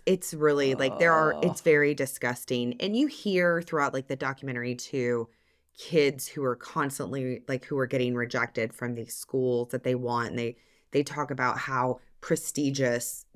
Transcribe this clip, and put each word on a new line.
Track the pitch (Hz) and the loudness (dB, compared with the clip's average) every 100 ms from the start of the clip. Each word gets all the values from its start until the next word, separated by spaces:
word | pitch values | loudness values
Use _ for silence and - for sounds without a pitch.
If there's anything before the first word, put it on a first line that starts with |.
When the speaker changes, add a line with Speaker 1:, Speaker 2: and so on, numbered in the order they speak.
| - | 0
Speaker 1:
it's | 185 - | 0 0
really, | 156 151 143 139 | 2 4 4 2
like, | 131 135 - | 2 0 4
there | 170 | 4
are, | 160 156 151 | 6 4 2
Speaker 2:
Ugh. | 170 | 0
Speaker 1:
it's | 143 | 2
very | 175 147 147 | 4 6 6
disgusting. | 143 135 - 123 123 - 123 120 123 | 2 -2 -4 -4 -4 -2 -2 -2 -2
And | 190 220 | -2 0
you | 294 | 0
hear | - 208 185 175 170 | -2 0 2 4 2
throughout, | 170 160 143 | 0 0 0
like, | 131 135 | -2 -4
the | 135 | -4
documentary, | 135 135 135 123 120 | -4 -6 -6 -4 -4
too, | 123 - 139 120 120 113 _ _ _ _ - | -6 -6 -2 0 0 -4 _ _ _ _ -20
kids | - 160 143 135 - | -2 2 2 2 -6
who | - | -4
are | 131 120 | -2 -2
constantly, | - 160 139 135 101 135 127 123 - | -4 -4 -4 -4 -6 -4 -4 -6 -4
like, | 131 - | -6 -2
who | 143 | -2
are | 127 | 0
getting | 135 123 123 | 2 0 0
rejected | 117 120 123 - 113 | 0 0 -2 -2 -4
from | - 120 117 | -4 -6 -6
these | 113 - | -8 -12
schools | - 135 127 120 120 | -4 0 2 2 0
that | 127 | -2
they | 127 | 0
want. | 127 120 120 117 | 0 0 -2 -2
And | 120 | -2
they, | 117 - _ _ _ | -4 -6 _ _ _
they | 139 | 0
talk | 143 147 143 | 0 -2 -4
about | 131 127 - | 0 0 0
how | - 131 127 127 - - | -2 0 0 -2 -8 -10
prestigious | - 165 - - 143 139 127 120 - - - | -2 -2 -2 -2 0 2 2 0 -2 -10 -14